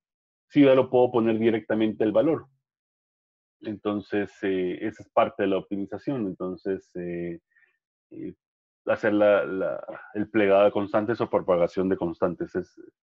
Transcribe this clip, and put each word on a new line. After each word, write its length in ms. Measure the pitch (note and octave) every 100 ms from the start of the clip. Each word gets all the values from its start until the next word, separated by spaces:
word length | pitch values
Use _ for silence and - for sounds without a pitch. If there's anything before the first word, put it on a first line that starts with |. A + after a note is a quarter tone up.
| _ _ _ _ _
si 140 | D3+
ya 120 | C#3 C3
lo 140 | B2+
puedo 220 | B2+ B2
poner 260 | B2 A2+ A2
directamente 640 | A2+ A2 - A2 A2 G#2+
el 80 | A2
valor? 360 | G#2+ C#3+ D3 - _ _ _ _ _ _ _ _ _ _ _
Entonces, 680 | A2 G2+ G#2 G#2 F#2+ G#2 G2+ -
eh, 340 | G2+ F#2+ F2+ F2+
esa 220 | G#2+ -
es 60 | -
parte 340 | - A2 -
de 60 | G2
la 80 | G#2
optimización. 680 | - G2 G2 G2+ - C3+ G2+
Entonces, 600 | F2 F#2 F2+ G2+ F#2+ - F2+
eh, 440 | F2 F2 F2 E2+ _ _ _ _ _ _ _
eh, 240 | - - - _ _ _ _ -
hacer 280 | A2 A2+
la, 300 | G#2 G#2 G2+ C#2
la, 380 | F#2+ E2+ A#1 - - -
el 160 | G#2+ G#2
plegado 360 | A2 G2+ G2 G#2
de 60 |
constantes 480 | G#2 G2+ A2 G#2 A#2
o 80 | A2+
propagación 600 | G2+ F#2 F2 E2+ - F#2
de 80 | F#2
constantes 560 | F2 D#2+ F#2 E2 E2+ F#2
es 240 | F2 - - _